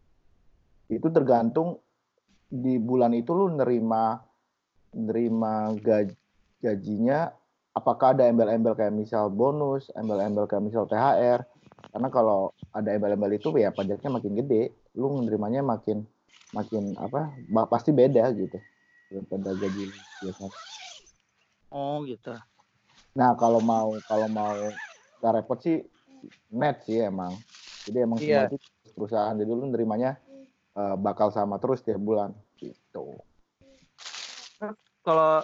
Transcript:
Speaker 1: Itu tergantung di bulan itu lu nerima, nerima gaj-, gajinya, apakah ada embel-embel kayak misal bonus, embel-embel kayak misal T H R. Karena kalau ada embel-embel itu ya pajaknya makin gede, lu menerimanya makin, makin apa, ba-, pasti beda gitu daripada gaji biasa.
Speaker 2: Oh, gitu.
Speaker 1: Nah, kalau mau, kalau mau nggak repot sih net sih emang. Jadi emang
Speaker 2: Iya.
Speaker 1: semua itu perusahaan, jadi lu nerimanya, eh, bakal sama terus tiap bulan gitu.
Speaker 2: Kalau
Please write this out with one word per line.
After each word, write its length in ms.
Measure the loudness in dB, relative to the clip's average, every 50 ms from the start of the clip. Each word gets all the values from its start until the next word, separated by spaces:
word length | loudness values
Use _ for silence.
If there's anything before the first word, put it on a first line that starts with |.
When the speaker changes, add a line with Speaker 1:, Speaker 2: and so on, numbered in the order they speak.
| _ _ _ _ _ _ _ _ _ _ _ _ _ _ _ _ _ -6
Speaker 1:
Itu 240 | -4 0 0 4 4
tergantung 640 | 4 4 6 4 4 4 2 2 0 0 -2 -4 -8 _ _ _ _ _ _ _ _ _ _ _ _ _ -12
di 320 | -8 -4 0 0 0 0
bulan 320 | 0 2 4 4 4 4 4
itu 180 | 2 0 0
lu 220 | 0 2 2 0 2
nerima, 640 | 0 2 2 2 2 2 2 2 2 2 0 -2 -4 -8 _ _ _ _ _ _ _ _ _ _ _ _ _
nerima 800 | -8 -6 -4 -2 0 0 0 0 0 0 0 0 0 -2 -2 -2 -4
gaj-, 400 | -2 0 2 2 2 2 0 -4 -14 _ _ _ _ _ _ _ _
gajinya, 720 | -4 -4 -4 -4 -4 -6 -4 0 0 2 2 0 -2 -4 -8 -14 _ _ _ _ _ _ -8
apakah 400 | -4 -2 0 0 4 4 4 6
ada 100 | 6 6
embel-embel 480 | 6 6 6 4 4 4 2 2 2 2
kayak 160 | 2 0 0
misal 380 | 0 -2 -4 -2 0 0 0 0
bonus, 640 | 2 2 2 2 2 0 -2 -2 -2 -4 -6 -8 -10
embel-embel 540 | -6 -4 -2 0 0 0 0 0 0 -2
kayak 180 | 0 -2 -2 -2
misal 220 | -2 -2 -2 -2
T 80 | 0 0
H 120 | 2 4 4 4
R. 260 | 4 4 4 2 2 0 -6 _ _ _ -20 -20 _ -20 -12
Karena 180 | -6 -4 -4 0
kalau 420 | 2 2 4 4 4 2 0 -2 -6 -10 -18 -12
ada 200 | -8 -6 -4 -2 -2
embel-embel 440 | 0 0 0 0 0 0 0 0
itu 140 | -2 -2 0 2
ya 160 | 2 2 2
pajaknya 400 | 0 -2 -2 -2 -4 -4 -4 -4
makin 220 | -4 -4 -4 -4 -4
gede, 380 | -4 -2 0 2 0 0 -2 -4 _ _ _ -8
lu 200 | -4 -4 -2 -2
menerimanya 480 | -2 -2 -2 -2 -2 -2 -2 -2 -2 -2
makin, 400 | -2 -2 -2 -2 -4 -4 -4 -6 -12 _ _ _ _ _ -20 -20 _
makin 460 | -8 -8 -8 -4 -4 -4 -4 -4 -6
apa, 340 | -8 -8 -6 -4 -4 -6 -6 -10 -12 -8
ba-, 220 | -2 0 0 0 2
pasti 240 | 0 0 2 2 4
beda 380 | 6 6 6 6 4 4 2 2
gitu 240 | -2 -4 -6 -8 -10 -14 _ _ _ _ _ _ _ _ -14
daripada 460 | -12 -12 -10 -8 -8 -6 -4 -4 -4
gaji 300 | -4 -4 -4 -4 -4 -8 -10 -12 -16 -20 -20 -18 -14 -12
biasa. 220 | -12 -12 -10 -12 -14 -14 -16 -18 -18 -18 -18 -18 -18 -20 -20 -20 _ _ _ _ _ _ _ _ _ _ _ _ -14
Speaker 2:
Oh, 320 | -10 -8 -6 -4 -4 -4 -6
gitu. 320 | -8 -10 -12 -12 -14 -14 -14 -16 _ _ _ _ _ _ _ _ _ _ _ _ _ 0
Speaker 1:
Nah, 240 | 4 4 4 4 4
kalau 240 | 4 4 4 4 4
mau, 320 | 4 2 2 0 -2 -4 -4 -4
kalau 200 | -2 0 0 2
mau 280 | 0 0 -2 -2 -2 -2 -4 -4 -6 -8 -10 -14 -16 -18 _ _ _ _ -4 0
nggak 120 | 2 2 2
repot 200 | 0 -2 -4 -2 0
sih 240 | -2 -2 -2 -2 -8 _ _ _ _ -20 -20 -20 -20 _ _ _ -10
net 320 | -4 -2 0 0 -2 -2 -4
sih 160 | -4 -2 0
emang. 380 | 0 0 -2 -4 -6 -8 -10 -12 -14 _ -20 -20 -20 -20 -20 -18 -12
Jadi 120 | -6 -2 0 0
emang 160 | 0 0 -2
Speaker 2:
Iya. 260 | 0 2 2 2 2
Speaker 1:
semua 60 | 2
itu 60 | -2 -6 _ -12 _ _ _ -18 -10
perusahaan, 420 | -8 -6 -2 -2 0 0 0 0
jadi 160 | -2 -2 -2
lu 160 | -2 -4 -4
nerimanya, 540 | -2 -2 -2 0 0 0 0 -2 -2 -4 -6 _ -20 -20 -20 -20 -20 _ _ _ _ -8
eh, 180 | -6 -4 -4 -2
bakal 380 | -2 -2 -2 0 2 0 0 2
sama 240 | 0 -2 -2 -2 -2
terus 220 | -2 -2 -2 -2
tiap 180 | -2 -4 -4 -2
bulan 320 | -2 0 0 0 -2 -4 -8 -14 -20 _ _ -16
gitu. 560 | -16 -16 -16 _ _ _ -14 -14 -12 -14 -14 -20 -20 _ _ _ _ _ _ _ _ _ _ _ _ _ _ -20 -18 -16 -14 -14 -14 -14 -16 -18 -20 -20 _ -12 -10 -10 -12 -12 _ _ _ _
Speaker 2:
Kalau 400 | 0 2 4 4 6 6 4 4